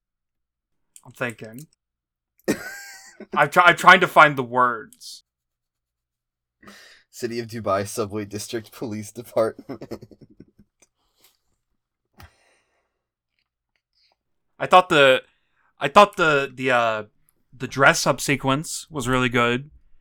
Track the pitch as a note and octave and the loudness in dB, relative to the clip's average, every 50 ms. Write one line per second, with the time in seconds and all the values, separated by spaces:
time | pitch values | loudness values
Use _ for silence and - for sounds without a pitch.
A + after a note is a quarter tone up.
0 | _ _ _ _ _ _ _ _ _ _ _ _ _ _ _ _ _ _ - - | _ _ _ _ _ _ _ _ _ _ _ _ _ _ _ _ _ _ -20 -20
1 | - B2+ - - C3 A#2+ G#2+ - A#2 A2 A2+ C3+ D#3 - _ _ _ _ _ _ | -20 -20 -12 -10 -10 -10 -10 -12 -18 -18 -18 -20 -20 -20 _ _ _ _ _ _
2 | _ _ _ _ _ _ _ _ _ - - - - - - - - - - - | _ _ _ _ _ _ _ _ _ -6 -6 -6 -8 -18 -18 -20 -20 -20 -20 -20
3 | - - - - - - - D3 D3+ D3 - F3+ F3 E3+ E3 - - F3 F#3 F#3 | -20 -20 -20 -20 -16 -4 -2 0 0 2 4 4 6 6 4 6 6 6 6 6
4 | F3+ D#3+ - E3+ D#3 D3 C#3 C3+ B2 A#2 A#2+ B2+ B2 B2 A#2 G#2+ G#2+ A2 _ - | 6 4 6 6 6 6 4 -2 -6 -2 0 0 0 0 0 -4 -12 -16 _ -20
5 | - - - - _ _ _ _ _ _ _ _ _ _ _ _ _ _ _ _ | -20 -20 -20 -20 _ _ _ _ _ _ _ _ _ _ _ _ _ _ _ _
6 | _ _ _ _ _ _ _ _ _ _ _ _ _ - - - - - - _ | _ _ _ _ _ _ _ _ _ _ _ _ _ -20 -20 -20 -20 -20 -20 _
7 | _ _ - - A#2+ A2+ A#2 A#2+ A#2 G#2+ A2+ A#2 G#2 G2+ F#2+ G2+ G2+ G2+ - A#2+ | _ _ -14 -10 -10 -8 -8 -8 -10 -10 -10 -8 -4 -2 -2 -2 -4 -4 -6 -6
8 | G#2+ F#2+ G#2 G#2+ G2+ G2 G2+ G2+ - - B2 A#2 G#2+ - - - C#3+ A2 G#2 G#2+ | -6 -6 -6 -8 -8 -8 -10 -12 -10 -10 -10 -10 -10 -12 -14 -12 -12 -10 -10 -12
9 | G#2 - - A#2+ A#2 - - B2 A2+ G#2 - - - - F3 - - - - - | -14 -14 -16 -18 -14 -6 -2 -2 -2 -2 -4 -8 -14 -18 -16 -16 -16 -16 -18 -18
10 | - - - - - - _ - - _ _ _ _ _ _ _ _ _ _ _ | -20 -20 -20 -20 -20 -20 _ -20 -20 _ _ _ _ _ _ _ _ _ _ _
11 | _ _ _ _ _ _ _ _ _ _ _ _ _ _ _ _ _ _ _ _ | _ _ _ _ _ _ _ _ _ _ _ _ _ _ _ _ _ _ _ _
12 | _ _ _ - - - _ _ _ _ _ _ _ _ _ _ _ _ _ _ | _ _ _ -20 -20 -20 _ _ _ _ _ _ _ _ _ _ _ _ _ _
13 | _ _ _ _ _ _ _ _ _ _ _ _ _ _ _ _ _ _ _ _ | _ _ _ _ _ _ _ _ _ _ _ _ _ _ _ _ _ _ _ _
14 | _ _ _ _ _ _ _ _ _ _ _ - C#3 - - - - - E3+ D3 | _ _ _ _ _ _ _ _ _ _ _ -10 -2 2 4 4 4 4 4 4
15 | C#3 C3 B2+ A2+ - _ _ _ _ _ _ _ _ _ _ - C#3+ D3 - G3+ | 6 6 4 2 -2 _ _ _ _ _ _ _ _ _ _ -8 -4 2 4 4
16 | G3+ G3+ - F#3+ E3+ D#3 D3 C#3 C#3 - B2+ B2+ C3 C3 B2 A#2+ A#2 A2+ A2 G#2+ | 4 4 2 0 0 0 0 0 -2 -4 -8 -6 -2 0 0 0 0 0 -2 -4
17 | G#2 - _ _ _ _ _ _ _ _ - B2 C3 A2+ - C3 C#3 D#3 E3 - | -8 -14 _ _ _ _ _ _ _ _ -16 -14 -12 -8 -2 2 2 2 2 2
18 | - E3 C3 - - D3+ C#3 - - C3+ C3+ D3+ E3 - - - - - D#3+ C#3+ | 0 -4 -4 -4 -4 -4 -4 -2 -2 -2 -4 -4 -4 -8 -12 -14 -14 -12 -10 -8
19 | A#2 B2+ C3 B2+ B2+ A#2+ A#2+ A#2+ A#2+ A#2+ A#2+ C3 C#3+ - - - _ _ - - | -4 -2 -2 0 0 0 0 0 0 0 -2 -4 -6 -10 -20 -20 _ _ -20 -20